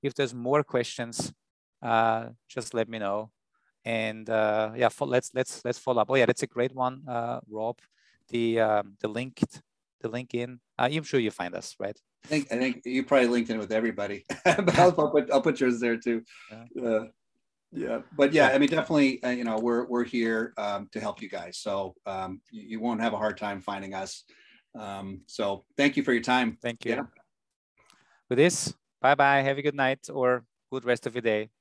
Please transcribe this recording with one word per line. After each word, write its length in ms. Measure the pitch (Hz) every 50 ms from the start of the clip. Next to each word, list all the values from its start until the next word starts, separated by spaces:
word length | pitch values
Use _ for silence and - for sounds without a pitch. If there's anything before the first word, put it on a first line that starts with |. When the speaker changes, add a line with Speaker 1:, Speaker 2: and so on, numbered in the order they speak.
| -
Speaker 1:
If 120 | 143 131
there's 180 | - 139 127 120
more 300 | 123 120 127 139 147 143
questions, 680 | _ - 127 120 - - - 123 117 113 - - - - _ _ _ _ _ _ _ _ _ -
uh, 460 | 120 113 113 113 113 113 113 117 117 117 _ _ _
just 240 | - - 110 - -
let 160 | 117 113 101
me 100 | 113 113
know. 320 | 104 98 98 104 110 110 _ _ _ _ _ _ _ _ _ _ _
And, 440 | 117 113 113 110 110 110 110 110 107
uh, 420 | 113 107 107 107 104 110 110 107 110
yeah, 120 | 123 127 113
fo-, 180 | - - 143
let's, 240 | 139 123 127 - - _
let's, 300 | 127 131 - - - -
let's 140 | 120 120 -
follow 240 | - - 127 120 107
up. 80 | 104
Oh 40 | 131
yeah, 120 | 135 120
that's 160 | 117 123 - -
a 40 |
great 280 | - _ 120 120 131 131
one, 280 | 131 127 127 131 135 156 139
uh, 320 | 123 117 117 120 120 127 - -
Rob. 300 | 107 107 110 113 123 _ _ _ _ _ _ _ _ _ _ _
The, 320 | - 120 117 117 113 113
um, 360 | 113 110 110 104 101 101 101 _
the 80 | - 113
linked, 540 | 107 117 123 131 120 - - - - 151 _ _ _ _ _ _ _ _
the 80 | - 117
LinkedIn. 500 | 110 120 127 120 - 120 120 120 127 123 _ _ _ -
Uh, 100 | 120 127
I'm 140 | 143 160 156
sure 160 | - - 135
you 100 | 117 107
find 240 | - - 90 87 87
us, 220 | 90 - - - _
right? 200 | 98 98 107 _ _ _ _ _ _
Speaker 2:
I 40 | -
think, 240 | 151 151 139 - -
I 60 | 120
think 240 | 127 131 123 120 -
you 200 | 120 127 131 135
probably 240 | - 143 135 127 120
linked 220 | 120 120 117 113
in 80 | 117 110
with 120 | 104 92
everybody, 540 | 110 110 113 113 104 104 101 101 101 101 - _ -
<laughs> 100 | - -
but 340 | 185 - - 202 175 165 -
I'll, 160 | 175 180 175 -
I'll 120 | 151 147
put, 200 | 156 151 139 -
I'll 120 | 147 139 127
put 180 | 165 147 -
yours 180 | 139 127 120 117
there 180 | 123 120 117
too. 260 | 113 - 120 117 113 113 _ - - - -
Speaker 1:
Yeah. 320 | 113 110 117 120 - 135 123
Speaker 2:
Uh, 200 | 117 113 107 120 127 _ _ _ _ _ _ _ _ _ _ _ _ -
yeah, 260 | - - 127 120 113 - _ -
but 160 | - 139 139 156
yeah, 160 | 151 143 131
Speaker 1:
Yeah. 60 | 131
Speaker 2:
I 40 | 139
mean, 120 | 143 139
definitely, 520 | 165 160 151 - 170 151 143 135 131 - -
uh, 80 | 127
you 140 | 123 123 120
know, 140 | 117 110 110
we're, 280 | 113 120 117 117 123
we're 180 | 120 120 120 120
here, 500 | 117 - 120 113 113 113 110 113 117 -
um, 320 | - 107 104 101 101 104 95 -
to 80 | 110
help 200 | 107 104 101 -
you 80 | 113 95
guys. 300 | - 95 85 87 90 -
So, 360 | - 104 101 98 98 95 92 _ _
um, 340 | 104 98 95 95 92 92 98 _ _
you, 120 | 117 110 104
you 180 | 113 110 110
won't 200 | 110 120 117 110
have 120 | 113 117 107
a 60 | 98
hard 180 | 107 107 104
time 240 | - 107 104 101 98
finding 340 | 92 - 101 98 95 98 95
us. 300 | 95 95 95 - - - _ _ _ _ _ _ _ _ _ _ 113
Um, 420 | 107 101 101 98 98 95 98 90 -
so 380 | _ - - - 98 98 98 _ _ _
thank 200 | - 143 143 139
you 60 | 147 139
for 100 | - 127
your 100 | 117 117
time. 360 | - 127 127 123 113 113 _
Speaker 1:
Thank 240 | - 120 117 - -
you. 80 | 117 117
Speaker 2:
Yeah. 100 | 127 139 - _ _ _ _ _ _ _ _ _ _ _ _ _ _ _ _ _ _ _ _ _ _ _ _
Speaker 1:
With 100 | 123 120
this, 360 | 151 180 175 - - - - _ _ _ _ _
bye-bye. 420 | - 131 143 139 143 139 139 139 135
Have 160 | 135 139 135
a 40 | 139
good 120 | 147 143
night 340 | 143 135 131 135 135 - - 139
or 320 | 143 127 123 127 123 117 _ _ _ _ _ -
good 120 | 131 123
rest 220 | 120 123 113 -
of 80 | 131 113
your 80 | 123 113
day. 280 | 117 107 107 107 110 _ _